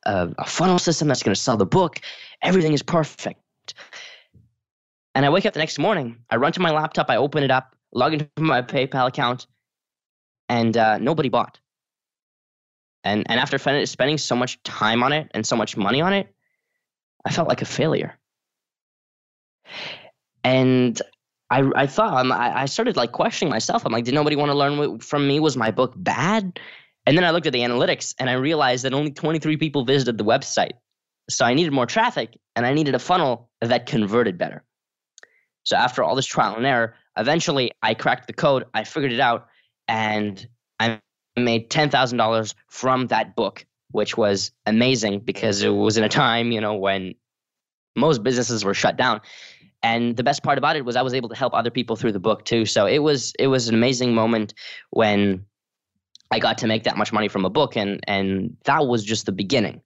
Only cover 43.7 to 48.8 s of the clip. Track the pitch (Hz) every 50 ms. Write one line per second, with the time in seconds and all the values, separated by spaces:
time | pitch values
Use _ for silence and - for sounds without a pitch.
43.7 | _ _ _ _ - 104 107 - - - 113 104 101 95 90 - _ _ _ -
44.7 | 110 110 120 127 131 120 104 107 101 101 104 117 - - - 113 101 98 107 107
45.7 | 104 101 101 107 107 113 107 107 - - 143 123 113 117 117 120 120 107 107 104
46.7 | 107 101 95 98 98 98 92 92 - _ _ _ _ _ _ _ _ _ _ _
47.7 | _ _ _ _ _ - 127 160 156 120 104 123 131 120 123 117 120 110 98 98
48.7 | 101 -